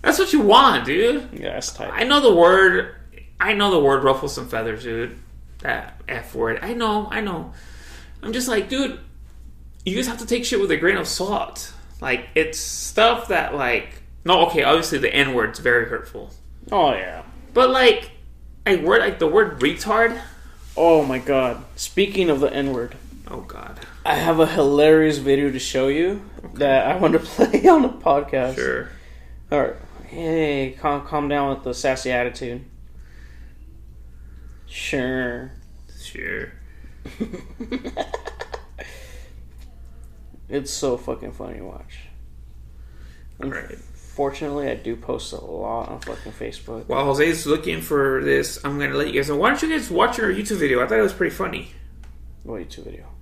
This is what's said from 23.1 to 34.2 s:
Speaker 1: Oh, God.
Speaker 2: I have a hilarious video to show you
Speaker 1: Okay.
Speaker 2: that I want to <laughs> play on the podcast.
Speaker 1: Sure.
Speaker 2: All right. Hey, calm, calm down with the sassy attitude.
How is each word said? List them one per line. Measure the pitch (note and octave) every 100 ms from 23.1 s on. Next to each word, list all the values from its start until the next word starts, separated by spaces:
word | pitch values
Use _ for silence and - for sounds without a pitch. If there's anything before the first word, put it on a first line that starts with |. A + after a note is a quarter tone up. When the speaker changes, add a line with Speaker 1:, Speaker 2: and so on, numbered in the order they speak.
| - -
Speaker 1:
Oh, | B2+
God. | - - - - - -
Speaker 2:
I | -
have | D3 E3 D#3+
a | D#3+
hilarious | E3+ C#3 C#3+ D#3 D#3 D#3 D3
video | C3+ C#3 C#3+
to | C3
show | - C3+ C3+
you | D3 F3 G#3 - -
Speaker 1:
Okay. | - -
Speaker 2:
that | C#3+ C3+ A2+
I | F#3
want | E3
to | -
<laughs> |
play | - - - - -
on | D#4+
the | B3+
podcast. | - - C#3+ C#3+ C3+ B2+
Speaker 1:
Sure. | C3 - B2+ A#2+ - - - - - -
Speaker 2:
All | D3
right. | B2+ - - - -
Hey, | D#3 E3 E3 D3+ C#3+ C3 C3
calm, | D3+ C#3+ C#3
calm | D3+ C#3+
down | C#3+ C#3
with | C3+
the | B2+
sassy | B2 C#3 C3 B2+
attitude. | B2 B2 A#2 B2 B2 - - - - - - - - - - - - - - - -